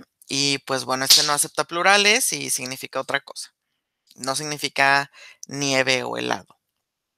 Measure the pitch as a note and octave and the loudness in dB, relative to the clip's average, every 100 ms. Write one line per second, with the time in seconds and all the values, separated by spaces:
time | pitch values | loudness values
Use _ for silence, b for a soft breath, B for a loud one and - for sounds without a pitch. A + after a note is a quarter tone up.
0 | - _ - C#3 C#3+ C#3 - C3+ B2 C3 | -14 _ -8 -4 0 -2 -2 -4 -2 -4
1 | C3+ - D3+ C#3+ E3 - D3 E3+ F3 G3+ | 4 4 4 0 0 -2 -4 0 4 6
2 | G3+ A#3 - D3 C3+ - B2+ C3 - C3+ | 6 4 0 -4 -4 -6 -6 -10 -8 -6
3 | C3+ C#3 - - - _ _ _ _ _ | -4 -4 -6 -14 -16 _ _ _ _ _
4 | _ - C3 C3+ D3+ C#3+ C#3+ - C#3 C#3 | _ -10 -6 -6 -6 -8 -8 0 4 4
5 | C#3+ B B B - C#3 C#3+ C3 C3 B2+ | 0 B B B -12 -6 0 2 2 0
6 | A#2+ A#2+ B2 A#2 - _ _ _ _ _ | 0 -4 -4 -4 -6 _ _ _ _ _
7 | _ | _